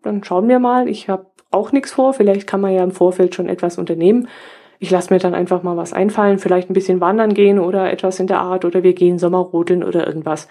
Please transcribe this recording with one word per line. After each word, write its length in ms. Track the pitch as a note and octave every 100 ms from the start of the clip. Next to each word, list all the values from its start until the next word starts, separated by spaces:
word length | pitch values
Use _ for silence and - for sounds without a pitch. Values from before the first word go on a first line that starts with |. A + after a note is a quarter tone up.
Dann 220 | A3 G#3
schauen 240 | - F3+ A3+
wir 100 | B3+
mal. 300 | B3 B3 B3
Ich 200 | G#3+ -
hab 240 | F#3+ - _ _
auch 220 | F#3+ A3
nichts 200 | C#4 C4+
vor. 200 | - C4
Vielleicht 320 | C4 G3+ G3 -
kann 140 | G3
man 120 | G3
ja 100 | F#3
im 80 | F#3
Vorfeld 440 | F3+ F3+ F3+ F3+
schon 140 | F3+ F3+
etwas 300 | F3+ F3 F3
unternehmen. 500 | E3+ E3 F3 A#3+ A#3+ - - - - -
Ich 100 | F3
lass 200 | F3+ F3
mir 80 | F#3
dann 160 | F#3
einfach 280 | F3 F3+ F3+
mal 140 | F3+ E3+
was 160 | E3+
einfallen. 460 | - G3+ A3 G#3 G3
Vielleicht 300 | F#3+ F3+ F3+
ein 60 |
bisschen 260 | F#3 F#3+ F#3
wandern 320 | F3 G#3+ A3
gehen 260 | G#3 G3+ G3+
oder 320 | F3 F#3+ F#3
etwas 280 | F3+ F#3+ F#3
in 60 | F#3+
der 140 | F#3
Art. 240 | F3+ F#3
Oder 180 | F3+ F3+
wir 100 | F3+
gehen 260 | F3+ F3+ F3
Sommerrodeln 640 | F3 F#3 F3+ E3+ E3+ F3+
oder 220 | - F3 -
irgendwas. 420 | D#3 D#3 D#3 -